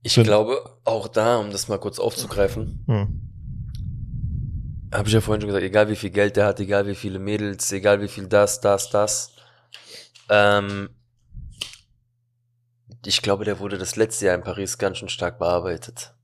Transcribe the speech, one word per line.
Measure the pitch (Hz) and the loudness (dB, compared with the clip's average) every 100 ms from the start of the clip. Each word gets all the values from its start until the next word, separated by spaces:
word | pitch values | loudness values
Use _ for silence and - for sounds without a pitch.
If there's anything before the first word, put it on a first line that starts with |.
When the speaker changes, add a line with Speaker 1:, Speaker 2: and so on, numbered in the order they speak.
Speaker 1:
Ich | 123 | 4
Speaker 2:
Sind | - | 6
Speaker 1:
glaube, | 107 104 110 135 - _ | 8 6 4 -2 -6 _
auch | - 113 101 | -2 -2 -2
da, | 110 110 120 | 2 4 2
um | 104 | 0
das | 98 - | -6 -4
mal | 101 | -4
kurz | 104 - | -4 -2
aufzugreifen, | 98 - - 101 98 - - - - | -4 -2 -6 0 0 0 -8 -6 -2
Speaker 2:
Hm. | 107 101 - - - - - - - - - - - - - - - - - - | 0 0 -4 -10 -14 -12 -10 -8 -8 -8 -8 -8 -6 -6 -6 -6 -8 -8 -10 -6
Speaker 1:
hab | 101 104 | -2 2
ich | |
ja | 110 | 2
vorhin | 107 107 | 2 -2
schon | 104 | 0
gesagt, | 98 | -2
egal | 92 104 107 | 2 4 4
wie | 104 | 0
viel | 98 | -2
Geld | 98 104 101 | 2 2 4
der | 101 | 2
hat, | 98 | 2
egal | 98 101 101 | 0 0 0
wie | |
viele | 98 101 95 | -4 -6 -6
Mädels, | 98 104 104 98 - | -4 -2 -4 -4 -4
egal | 98 101 101 | 2 4 4
wie | 101 | 2
viel | - 95 | -8 2
das, | 104 101 - | 4 4 4
das, | 101 98 - | 2 2 2
das, | 104 107 - - _ _ _ _ - - - - _ - | 0 0 -2 -6 _ _ _ _ -20 -20 -20 -20 _ 2
ähm, | 104 101 101 101 101 101 _ _ _ _ - - - - - _ _ _ _ _ _ _ _ _ _ _ - | 6 6 4 0 -6 -8 _ _ _ _ -16 -16 -14 -16 -16 _ _ _ _ _ _ _ _ _ _ _ -16
ich | 101 - | -4 -2
glaube, | 104 101 | 0 0
der | 104 95 | 0 -4
wurde | 98 98 | -6 -6
das | 92 - | -6 -2
letzte | 110 - 98 | -2 2 0
Jahr | 90 | 0
in | |
Paris | 87 90 95 - | -2 -6 -6 -2
ganz | 98 92 | -4 -4
schön | 101 | -10
stark | - 90 - | -6 -6 -2
bearbeitet. | 85 87 90 82 - - - _ | 0 0 -2 -6 -10 -16 -18 _